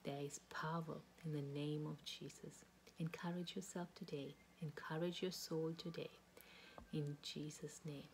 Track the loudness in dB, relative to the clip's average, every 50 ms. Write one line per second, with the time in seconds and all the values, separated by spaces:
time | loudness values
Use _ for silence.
0 | 0 -2 0 0 -2 -2 -4 -6 -10 -6 -2 0 2 4 4 4 2 2 -2 -4
1 | -4 -10 -18 -4 -2 2 2 2 2 2 2 2 4 4 4 4 2 0 -2 -2
2 | -4 -6 -6 -4 -6 -8 -6 -8 -10 -10 -10 -12 -16 -18 -20 -20 -20 -20 0 2
3 | 2 2 2 0 0 0 2 2 0 0 0 -2 -2 0 0 -2 -2 -2 -2 -6
4 | -4 -2 0 0 0 -2 -6 -8 -14 -20 -6 -2 -2 -2 -2 -2 -2 0 4 4
5 | 6 4 4 4 2 2 2 0 -2 2 4 4 4 4 2 0 -2 -2 -2 -2
6 | -4 -4 -6 -10 -20 -18 -18 -18 -16 -16 -16 -16 -16 -12 -12 -12 -8 2 2 4
7 | 4 4 0 -2 -4 -4 -2 0 -2 -2 -2 -4 -6 -6 -6 -4 -4 -4 -4 -4
8 | -6 -10